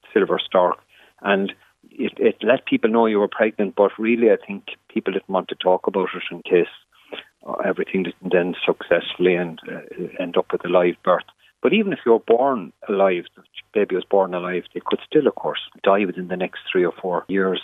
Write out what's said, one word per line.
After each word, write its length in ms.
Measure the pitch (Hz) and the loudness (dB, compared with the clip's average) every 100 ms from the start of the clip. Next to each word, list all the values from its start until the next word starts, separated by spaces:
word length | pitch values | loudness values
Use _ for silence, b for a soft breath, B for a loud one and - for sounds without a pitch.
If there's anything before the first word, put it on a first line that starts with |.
| - | 0
silver 260 | 107 87 90 - | 0 0 -2 0
stork, 320 | 95 90 - _ b b b | 0 2 -2 _ b b b
and 320 | 98 98 98 - b b _ | -2 -2 -2 -8 b b _
it, 240 | - 113 - | -8 -8 0
it 180 | 113 - | 0 0
let 220 | 107 131 - | 0 0 0
people 240 | 135 113 | 0 2
know 160 | 117 113 | 2 2
you 140 | 104 | 2
were 100 | 101 | 0
pregnant. 460 | - 110 - 98 98 | 0 -2 0 -4 2
But 220 | 101 - | 0 2
really, 320 | 113 117 113 | 0 4 4
I 80 | 95 - | 2 -2
think 200 | 98 - - _ | -12 -12 -18 _
people 240 | 110 - | -4 -4
didn't 160 | 95 - | -6 -4
want 180 | 95 87 | -4 -4
to 80 | 95 | -2
talk 320 | 92 92 - | 0 2 2
about 220 | 98 90 | -2 -2
it 100 | 90 - | -6 -10
in 120 | 87 | -12
case, 240 | - 90 82 - _ B B B B _ - | 2 2 2 -6 _ B B B B _ -10
uh, 60 | - - | -4 -4
everything 380 | 185 - 95 | -4 -4 -2
didn't 320 | 90 - 92 90 | -4 -6 -2 0
end 220 | 90 85 | 0 -2
successfully 720 | - 85 - 85 - - 90 87 | -2 -4 0 0 0 0 2 2
and, 240 | 87 80 - | -2 -8 -14
uh, 100 | 87 - - 90 - | -14 -14 -12 -10 -6
end 180 | 87 92 | -2 -2
up 140 | - | -2
with 140 | 92 87 | -6 0
a 40 | |
live 260 | 90 90 85 | 2 2 0
birth. 200 | - 87 - _ b _ | 0 0 0 _ b _
But 100 | 127 | 0
even 220 | 196 196 | 2 0
if 60 | - 120 | -2 2
you're 140 | 113 | 2
born 540 | - 117 135 127 76 _ - | 4 2 4 0 -6 _ -4
alive, 340 | 98 98 90 - _ | 2 2 2 -6 _
the 60 | _ - _ | _ -20 _
baby 220 | 110 98 92 | -2 0 -2
was 80 | |
born 300 | - 98 92 | 2 2 2
alive, 300 | 90 90 90 - | -2 -4 -6 -6
they 80 | - - | -10 -4
could 140 | - - | -6 0
still, 200 | 151 127 | 2 2
of 80 | - | 0
course, 260 | 80 73 - - | -6 -6 -10 -2
die 220 | 98 98 | 2 2
within 240 | 98 92 90 | 0 -4 -6
the 80 | 90 | -4
next 240 | 90 - - | -6 -8 -4
three 140 | 92 | 0
or 80 | 87 - | 0 -2
four 220 | 92 85 - | -4 -4 -2
years. 320 | 98 95 90 | -2 0 -2